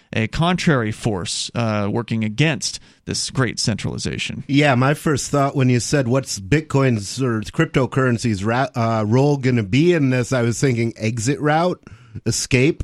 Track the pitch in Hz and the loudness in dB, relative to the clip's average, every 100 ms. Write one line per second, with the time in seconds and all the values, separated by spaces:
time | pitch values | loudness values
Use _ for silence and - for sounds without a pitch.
0 | _ 113 110 - 165 180 - 139 110 107 | _ -4 -2 0 0 2 2 2 0 -2
1 | 123 98 80 - - - 117 104 101 113 | -2 -2 -4 -6 -6 -2 -2 0 -2 -4
2 | 117 113 107 107 151 123 - - - _ | -4 -4 -2 0 0 0 -6 -10 -16 _
3 | - - - - 120 - - 104 - 62 | -8 -6 -4 -2 -2 -2 -2 -2 -4 -6
4 | - 60 - - - 139 147 123 131 143 | -6 -6 -8 -8 -2 2 4 4 2 0
5 | - 135 - 143 139 147 127 123 - 147 | 0 -2 0 0 0 2 2 2 2 0
6 | 123 131 120 - 95 147 156 139 135 113 | 2 0 -2 -6 0 0 2 2 2 0
7 | 98 - 131 110 104 - 160 151 123 - | -2 -4 -2 -2 -4 -2 0 0 0 0
8 | 127 117 120 101 101 120 135 - 113 113 | 0 0 0 -2 0 0 -2 -2 0 0
9 | 104 123 143 143 127 120 98 120 170 175 | 2 2 4 2 2 0 2 2 4 4
10 | 135 127 120 131 120 113 143 117 117 - | 2 0 0 0 0 2 2 2 -2 -2
11 | 110 117 110 123 147 151 180 175 - - | -4 -2 -2 0 0 2 0 -2 -10 -20
12 | - - - - - 123 139 180 | -20 -10 -4 -4 0 2 4 2